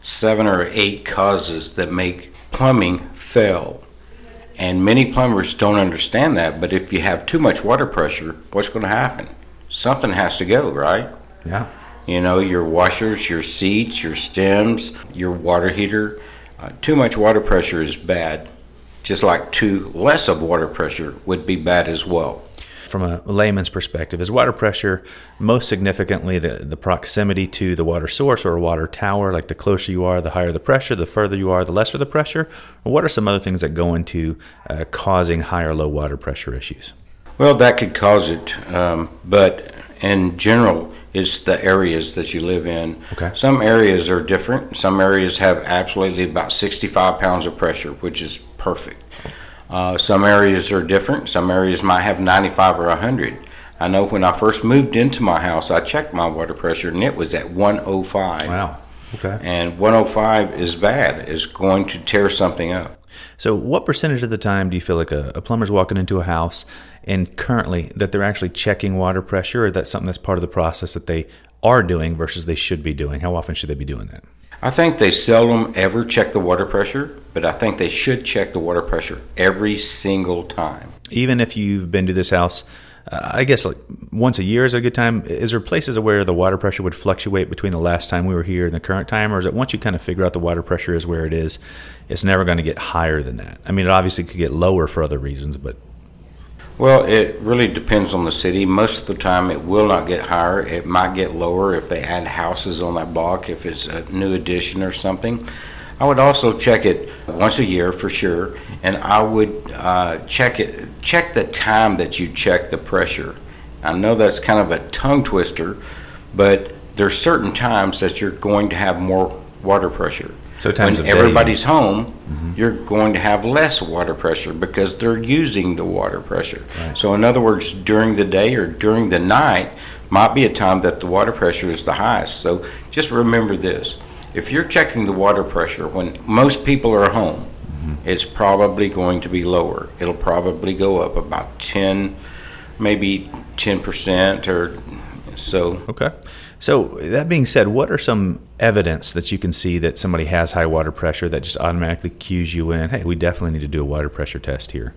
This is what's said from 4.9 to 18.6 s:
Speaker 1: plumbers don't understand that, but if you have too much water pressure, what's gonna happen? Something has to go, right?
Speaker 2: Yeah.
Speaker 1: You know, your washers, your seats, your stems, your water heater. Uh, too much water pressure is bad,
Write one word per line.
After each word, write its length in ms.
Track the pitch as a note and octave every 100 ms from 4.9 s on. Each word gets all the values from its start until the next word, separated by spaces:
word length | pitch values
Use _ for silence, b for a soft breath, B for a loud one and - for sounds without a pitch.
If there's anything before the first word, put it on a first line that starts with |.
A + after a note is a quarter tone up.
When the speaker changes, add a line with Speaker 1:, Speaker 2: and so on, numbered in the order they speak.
| A#2+ B2+
Speaker 1:
plumbers 420 | B2+ B2+ G2+ F2
don't 220 | - G#2 G#2
understand 600 | F#2+ E2 - A2+ D3+ G#2+
that, 240 | D#2+ D#2
but 120 | F2
if 200 | F#2 F#2
you 100 | F2+
have 220 | F2+ F2
too 140 | - E3
much 240 | C#3+ -
water 240 | G#2 C3 C3+
pressure, 480 | - D#2 - D#2+ D#2+ -
what's 180 | G2 G#2
gonna 200 | A2+ G2
happen? 400 | A2 C3 - - - - - -
Something 420 | - - C3+ A#2
has 260 | F#2 F2+ -
to 60 |
go, 280 | F#2 A#2+ C3
right? 360 | C#2 C#2+ F#2+ B2+ - - - D#2+
Speaker 2:
Yeah. 200 | G2 A2 B B B -
Speaker 1:
You 140 | F2
know, 200 | F2+ F#2
your 240 | F#2+ F2
washers, 680 | E2 E2 F#2 - A2 G#2+ -
your 140 | E2+
seats, 580 | D#2 - G2 G#2 A#2 -
your 140 | D#2+ D#2
stems, 760 | - - F#2+ G2+ A2 A2+ - B B
your 160 | F2 F2+
water 380 | F2 D#2+ F2 F2+
heater. 520 | F2+ G2+ G#2+ G#2 - B B B B
Uh, 120 | - -
too 140 | - D3+
much 200 | A#2+ G#2+
water 240 | G#2+ G#2+
pressure 400 | - F#2+ E2 E2+
is 140 | D#2
bad, 540 | C#2+ F2 F2+ D#2+ D2+ - -